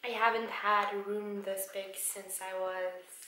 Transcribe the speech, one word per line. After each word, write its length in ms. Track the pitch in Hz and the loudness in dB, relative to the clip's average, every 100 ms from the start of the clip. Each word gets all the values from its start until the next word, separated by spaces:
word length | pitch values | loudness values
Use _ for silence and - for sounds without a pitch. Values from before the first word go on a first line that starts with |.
I 60 | 240 | -2
haven't 400 | 220 226 226 233 | 4 4 4 0
had 380 | - 208 208 208 | 0 4 6 4
a 120 | 202 202 | 0 -2
room 360 | 208 208 202 | -2 -2 -4
this 240 | 196 196 190 | -2 -4 -4
big 200 | 196 190 190 | -4 -6 -4
since 440 | - 196 190 190 | -4 -4 -6 -6
I 180 | 190 185 | -4 -2
was 440 | 185 185 185 180 - - | 0 0 -2 -4 -12 -18